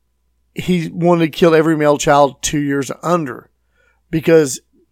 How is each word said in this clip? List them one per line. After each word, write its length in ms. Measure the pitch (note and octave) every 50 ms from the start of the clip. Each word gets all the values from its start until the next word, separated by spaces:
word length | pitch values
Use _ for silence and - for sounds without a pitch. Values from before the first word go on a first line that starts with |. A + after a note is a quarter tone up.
| _ _ _ _ _ _ _ _ _ _ _
he 340 | - - - F#3 F3+ D#3+ F3
wanted 380 | - F3+ E3 F3 F3 E3+ E3
to 120 | D#3+ C3 -
kill 160 | F#3+ E3+ D#3+
every 220 | D#3 D#3+ D#3+ D#3+
male 220 | D3+ D3+ D3 D3 C3+
child 440 | - D#3 C#3+ C#3+ D3 C3+ - _ -
two 180 | - - D3
years 300 | D3 C#3+ C#3 C#3 C3+ A#2+ - - -
under, 480 | D#3 F3 F3 D#3 C3 A#2+ - - _ _ _ _ _ _ _ _ _ _ _ _ _
because 500 | D#3+ D#3+ - - E3 D#3+ D3+ C3 B2 - _ _ _ _ _ _